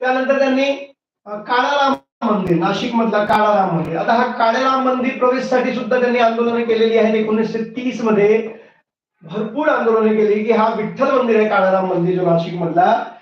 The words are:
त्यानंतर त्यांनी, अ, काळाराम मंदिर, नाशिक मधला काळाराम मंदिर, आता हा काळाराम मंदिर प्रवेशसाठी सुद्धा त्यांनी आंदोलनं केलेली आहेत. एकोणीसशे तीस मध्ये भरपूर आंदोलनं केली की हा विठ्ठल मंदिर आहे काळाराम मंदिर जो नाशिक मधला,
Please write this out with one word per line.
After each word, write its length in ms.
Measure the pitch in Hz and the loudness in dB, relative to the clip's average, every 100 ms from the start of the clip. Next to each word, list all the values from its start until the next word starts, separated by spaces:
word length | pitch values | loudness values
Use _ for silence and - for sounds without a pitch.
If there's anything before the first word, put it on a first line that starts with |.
त्यानंतर 380 | 254 262 262 269 | -2 0 0 0
त्यांनी, 560 | 269 262 277 277 - _ _ _ 208 | 2 2 0 -2 -8 _ _ _ -14
अ, 40 | |
काळाराम 640 | 208 214 480 494 285 277 - _ - 226 | -12 -4 -2 0 0 0 -2 _ -6 -2
मंदिर, 220 | 208 170 170 | 0 0 0
नाशिक 380 | 190 196 247 | 0 -2 -2
मधला 300 | 233 220 208 | -2 0 0
काळाराम 520 | 208 214 214 208 185 170 | 0 2 2 2 0 -2
मंदिर, 200 | 160 165 | -4 -4
आता 160 | 233 | 0
हा 140 | 233 240 | 0 0
काळाराम 640 | - 226 247 269 269 254 | 0 0 0 0 0 0
मंदिर 300 | 247 247 - | 0 -2 0
प्रवेशसाठी 560 | 247 262 - 254 247 | 0 0 0 0 0
सुद्धा 260 | 220 - 254 | -4 -2 0
त्यांनी 180 | 240 240 | 0 2
आंदोलनं 460 | 226 226 233 233 | 2 2 -2 -2
केलेली 340 | 226 214 226 226 | 0 0 2 2
आहेत. 160 | 214 | 2
एकोणीसशे 440 | 220 214 220 185 220 | 0 0 0 -2 -4
तीस 460 | - 254 254 208 | -8 -6 -6 -2
मध्ये 500 | 226 202 208 226 220 - - _ _ _ _ _ | 0 2 4 2 -2 -12 -20 _ _ _ _ _
भरपूर 460 | 156 208 220 254 302 | -12 -8 -6 -2 0
आंदोलनं 480 | 247 226 226 214 214 | 0 2 2 2 2
केली 280 | 208 214 | 2 2
की 80 | 220 | 2
हा 220 | 220 226 214 | 2 2 0
विठ्ठल 420 | 170 - 269 262 | -4 -2 0 2
मंदिर 180 | 233 214 | 2 2
आहे 120 | 214 | 2
काळाराम 380 | 202 190 190 185 | 2 2 2 0
मंदिर 320 | 175 180 180 | -2 0 0
जो 80 | 175 | 0
नाशिक 340 | 170 165 170 | 0 -2 -6
मधला, 440 | 165 165 190 - - - | -2 2 2 2 -4 -14